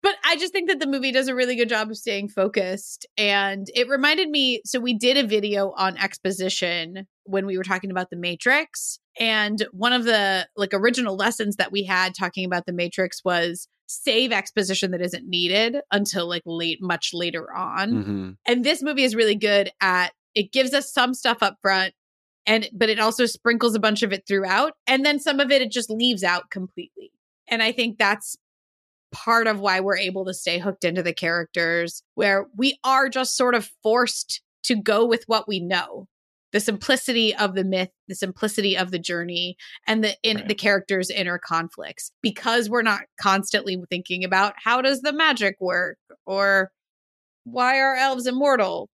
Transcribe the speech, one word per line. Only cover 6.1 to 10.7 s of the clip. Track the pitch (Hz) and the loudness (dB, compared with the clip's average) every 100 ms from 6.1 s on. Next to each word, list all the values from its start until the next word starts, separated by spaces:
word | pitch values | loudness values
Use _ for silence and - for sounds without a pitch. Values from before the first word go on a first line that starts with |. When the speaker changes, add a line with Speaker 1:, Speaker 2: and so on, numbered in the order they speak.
| - 185 185 185 - 180 170 165 185 190 _ - | -4 -6 -2 -4 -2 -2 -2 -6 -10 -16 _ -4
Speaker 1:
when | 196 196 | -4 -2
we | 185 | -4
were | 185 | -2
talking | 185 196 | -4 -2
about | 185 180 | -4 -4
The | 175 | -6
Matrix. | 175 170 240 277 320 - - - _ - | -6 -2 2 2 0 -8 -10 -10 _ -2
And | 226 220 208 208 214 | 0 2 0 -2 -4
one | 185 233 | 0 2
of | 247 233 | 2 4
the, | 220 196 190 - - | 4 4 0 -2 -4
like, | 196 | -2